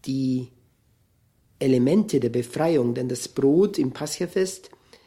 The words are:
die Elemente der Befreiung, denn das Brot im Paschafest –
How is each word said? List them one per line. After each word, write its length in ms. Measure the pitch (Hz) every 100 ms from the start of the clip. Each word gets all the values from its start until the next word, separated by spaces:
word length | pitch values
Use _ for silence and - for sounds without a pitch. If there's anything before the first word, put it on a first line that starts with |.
| 131
die 440 | 135 131 127 123 _ _ _ _ _ _ _ _ _ _ -
Elemente 640 | 135 127 127 208 208 139
der 100 | 117
Befreiung, 640 | 123 120 139 165 151 120
denn 160 | 123 127
das 180 | 123 -
Brot 520 | - 139 165 202 -
im 120 | 131
Paschafest – 800 | - 151 - 180 190 185 - - - _ -